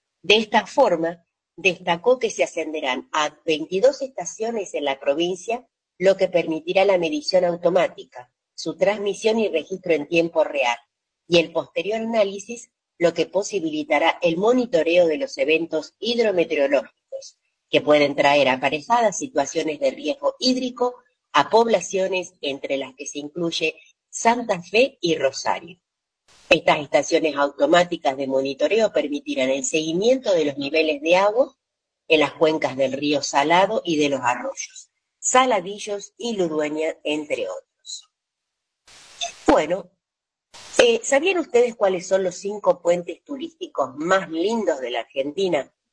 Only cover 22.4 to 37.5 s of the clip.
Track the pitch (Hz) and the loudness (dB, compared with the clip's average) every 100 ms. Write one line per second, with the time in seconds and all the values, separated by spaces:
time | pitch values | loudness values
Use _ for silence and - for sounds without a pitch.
22.4 | 147 139 147 139 131 - 151 147 147 175 | -8 -6 -4 -6 -6 -12 -14 -12 -10 -6
23.4 | 170 - 160 - _ _ _ - 233 240 | -4 -2 -4 -6 _ _ _ -2 0 0
24.4 | 226 185 175 214 269 - 170 151 135 - | -2 -6 -2 0 0 0 -2 0 -2 -2
25.4 | 117 92 175 - _ _ _ _ _ _ | -4 -4 -8 -20 _ _ _ _ _ _
26.4 | - 160 160 156 147 151 139 165 160 139 | 0 2 2 0 2 0 2 0 0 0
27.4 | 143 - 143 175 175 170 143 135 135 131 | -2 2 4 4 4 -2 -4 -4 -2 -2
28.4 | 135 135 147 214 214 - 143 143 147 139 | -2 -2 0 2 0 0 -4 -6 -6 -2
29.4 | 131 139 131 160 156 165 220 262 233 180 | 0 -2 -2 -4 -2 0 2 2 2 0
30.4 | 147 139 139 160 156 147 156 180 202 220 | 0 -2 -2 0 0 0 2 4 4 2
31.4 | 285 _ _ _ _ _ - 156 143 - | -2 _ _ _ _ _ 0 2 2 2
32.4 | 160 156 143 131 135 135 147 147 - 147 | 2 2 -2 0 -2 0 -2 -2 0 0
33.4 | 147 170 196 220 - 151 147 135 123 127 | 4 4 4 0 -2 0 0 0 -2 -2
34.4 | 127 - - - - _ _ _ - 254 | -6 -10 -14 -18 -20 _ _ _ 0 2
35.4 | 262 214 180 208 214 202 - - 233 208 | 4 2 -2 -10 -8 -10 -10 -10 -6 -2
36.4 | 170 156 151 151 156 - 151 151 147 135 | -2 0 -2 -2 -4 -6 -6 -6 -4 -6
37.4 | - | -6